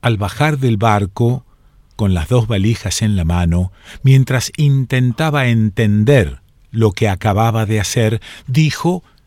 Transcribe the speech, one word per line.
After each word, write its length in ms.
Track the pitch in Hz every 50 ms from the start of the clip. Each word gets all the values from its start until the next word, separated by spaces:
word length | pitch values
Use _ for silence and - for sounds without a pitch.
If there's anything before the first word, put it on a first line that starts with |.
al 160 | - 123 113
bajar 400 | 98 104 95 - - 143 156 151
del 180 | 139 131 123 113
barco, 680 | 101 113 113 104 101 101 95 - - 120 117 123 127 - _ _ _ _ _ _ _ _ _ _
con 180 | - 110 98 92
las 140 | 87 78 -
dos 180 | 123 123 113
valijas 560 | 107 117 98 95 110 113 - - 101 - - 113
en 120 | 107 104
la 100 | 95 85
mano, 460 | 80 85 87 87 85 85 87 90 92 - _ - - - -
mientras 500 | - 131 135 135 131 - 131 123 - - -
intentaba 920 | - 151 143 139 135 131 - 135 127 127 123 117 - 156 160 147 147 131 123
entender 920 | 117 113 110 107 98 - 117 107 104 107 107 127 147 131 95 71 65 - _ _ _ _ _ _
lo 220 | - 113 110 107 98
que 140 | - -
acababa 600 | 104 95 92 - 110 98 101 113 113 110 113 113
de 120 | 101 110 107
hacer, 400 | 98 - - 123 113 107 113 107 - - - - -
dijo 560 | - 127 156 156 151 - - - 165 180 180 _ _ _ _ _